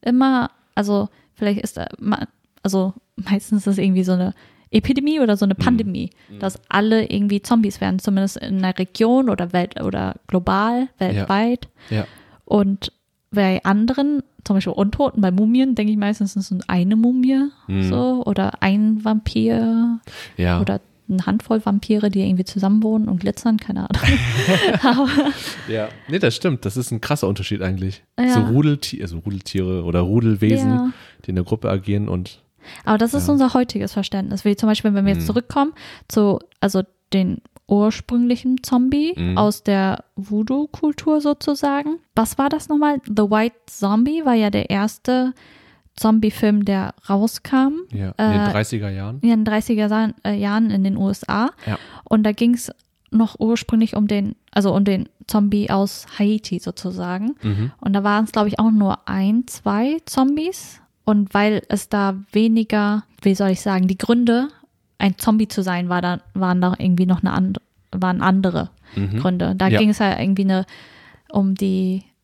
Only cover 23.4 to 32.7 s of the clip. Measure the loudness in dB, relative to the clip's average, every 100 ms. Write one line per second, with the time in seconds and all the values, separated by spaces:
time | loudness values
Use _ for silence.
23.4 | 0 0 -2 -6 -4 -2 2 2 0 -2
24.4 | 0 2 2 2 2 2 2 2 0 -2
25.4 | -10 -14 -6 -4 -4 -10 -6 0 0 0
26.4 | -2 -2 -4 -4 -4 -6 -2 -2 0 -2
27.4 | -4 -4 -4 -4 -4 -8 _ -2 2 2
28.4 | 2 2 2 0 -4 -10 -8 -8 -8 -8
29.4 | -6 -4 -2 -2 -2 0 2 2 2 2
30.4 | 4 4 2 0 0 -4 -18 -20 -6 -4
31.4 | -2 -4 -2 -4 -2 -2 -2 -4 -6 -14
32.4 | _ _ -20